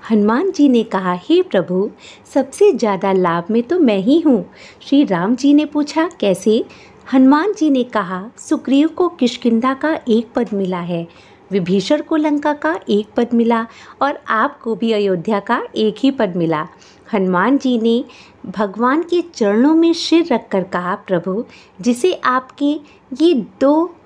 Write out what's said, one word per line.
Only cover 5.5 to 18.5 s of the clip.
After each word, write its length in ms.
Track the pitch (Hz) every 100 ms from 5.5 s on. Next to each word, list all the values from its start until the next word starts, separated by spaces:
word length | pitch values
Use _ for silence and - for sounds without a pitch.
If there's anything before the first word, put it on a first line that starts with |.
ने 100 | 285
पूछा, 460 | 302 294 294 - 330 -
"कैसे?" 440 | 208 185 - 220 - - - - -
हनुमान 400 | 269 262 294 381
जी 180 | 415 311
ने 140 | 269
कहा, 460 | 247 226 180 185 208 -
"सुग्रीव 500 | - 294 - 269 311
को 200 | 320 349
किष्किंधा 680 | 339 247 - 240 226 254
का 260 | 269 - - -
एक 200 | 220 240
पद 160 | - 240
मिला 280 | 202 190 180
है, 280 | 170 175 170 - - - _
विभीषण 520 | 196 175 196 190 294
को 140 | 302 320
लंका 360 | 302 294 302
का 280 | 294 311 339 -
एक 200 | 208 214 -
पद 120 | 240
मिला 320 | 240 233 233 226 - - -
और 160 | 269 294 -
आपको 460 | 220 254 - -
भी 180 | 214 226
अयोध्या 480 | 214 202 185 165 208
का 220 | 196 240 480 -
एक 180 | 214 208
ही 120 | 269
पद 260 | 269 214 175
मिला।" 300 | 165 156 165 - - - -
हनुमान 460 | 214 190 180 202 277
जी 200 | 262 247
ने 260 | 226 233 - - - _
भगवान 560 | -